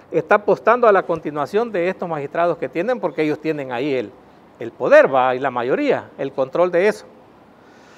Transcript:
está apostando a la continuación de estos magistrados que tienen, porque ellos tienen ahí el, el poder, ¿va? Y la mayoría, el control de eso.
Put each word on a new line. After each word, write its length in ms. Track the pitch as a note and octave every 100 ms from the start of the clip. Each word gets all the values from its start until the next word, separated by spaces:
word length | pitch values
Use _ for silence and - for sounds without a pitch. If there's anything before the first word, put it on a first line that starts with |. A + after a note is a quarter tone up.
| -
está 240 | E3 - G#3
apostando 500 | G#3 F#3+ A3 B3 A#3
a 60 |
la 120 | F#3+
continuación 680 | - E3 D#3 D3 C#3 G3+ A#3
de 160 | G3+ F3
estos 220 | F#3 F3+
magistrados 480 | D#3 C#3 E3 F3 D#3+
que 100 | C#3
tienen, 320 | D#3+ G#3 A#3+
porque 240 | F3 D#3
ellos 160 | D#3 D3+
tienen 320 | D#3+ D3+ C3
ahí 220 | A#2+ D3
el, 180 | C3 G#2 - - - _ -
el 120 | A#2+
poder, 400 | - C3 D4 G#3+
¿va? 220 | C3 B2+
Y 60 | B2+
la 100 | C3+
mayoría, 600 | B2 A#2+ G3 D4 C3 G#2+ -
el 160 | C#3
control 360 | - C3 D#3+ F3+
de 160 | F3 G#3
eso. 160 | - - - - - - _ - - -